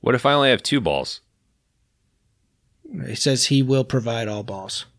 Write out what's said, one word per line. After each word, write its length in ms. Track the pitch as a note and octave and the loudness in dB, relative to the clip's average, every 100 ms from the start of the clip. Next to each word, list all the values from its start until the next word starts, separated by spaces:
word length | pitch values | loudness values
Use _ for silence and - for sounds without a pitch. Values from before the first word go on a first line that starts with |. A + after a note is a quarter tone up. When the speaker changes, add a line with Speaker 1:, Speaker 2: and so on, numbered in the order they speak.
Speaker 1:
What 120 | - | 2
if 120 | B2 C#3 | 2 4
I 80 | |
only 160 | C#3+ C#3 | 4 4
have 120 | A#2+ | 2
two 200 | - C#3+ | 2 0
balls? 400 | F2+ C#2+ C2 - _ _ _ _ _ _ _ _ _ _ _ _ _ _ _ _ E4 G#3+ C3 | 0 -2 -4 -12 _ _ _ _ _ _ _ _ _ _ _ _ _ _ _ _ -14 -12 -8
Speaker 2:
He 80 | - | -2
says 300 | - C3 - | 0 2 2
he 180 | C#3 | 2
will 220 | C3 C3+ C3 | 4 2 2
provide 420 | C3+ A2+ A#2 A2 | -2 -2 -4 -4
all 160 | G#2 | -6
balls. 440 | G2+ G2 F#2+ - - | -8 -12 -10 -10 -12